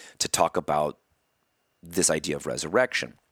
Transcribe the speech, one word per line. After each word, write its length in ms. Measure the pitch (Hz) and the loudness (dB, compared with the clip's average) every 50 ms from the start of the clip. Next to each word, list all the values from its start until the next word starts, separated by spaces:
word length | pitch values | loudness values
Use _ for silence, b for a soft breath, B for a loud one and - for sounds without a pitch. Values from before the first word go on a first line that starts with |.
| B B B - | B B B -6
to 100 | - - | -4 0
talk 300 | - - 87 82 - 90 | 2 2 2 2 2 0
about 400 | 80 - 76 76 76 76 - _ _ _ _ _ _ _ _ _ _ _ _ _ _ _ _ _ - | -2 0 2 2 0 0 -2 _ _ _ _ _ _ _ _ _ _ _ _ _ _ _ _ _ -18
this 220 | 85 87 92 85 - | -4 0 0 2 2
idea 260 | 80 80 - - 71 | 2 0 -2 -2 -4
of 120 | 73 - | -4 -4
resurrection. 640 | 71 62 71 - 76 90 120 127 - - - - 58 - _ _ _ | -4 -4 -4 -2 0 2 2 2 2 0 -4 -4 -6 -10 _ _ _